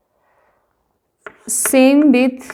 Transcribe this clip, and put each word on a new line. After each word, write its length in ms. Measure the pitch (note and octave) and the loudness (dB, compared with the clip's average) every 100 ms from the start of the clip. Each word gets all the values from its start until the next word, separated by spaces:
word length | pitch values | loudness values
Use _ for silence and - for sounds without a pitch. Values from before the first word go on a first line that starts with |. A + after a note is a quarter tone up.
| _ _ _ _ _ _ _ _ _ _ _ _ - _ - | _ _ _ _ _ _ _ _ _ _ _ _ -20 _ -12
same 540 | - - C4 C4 C#4+ | -8 -2 2 2 4
with 480 | D4+ B3 B3+ B3+ - | 2 2 0 -6 -16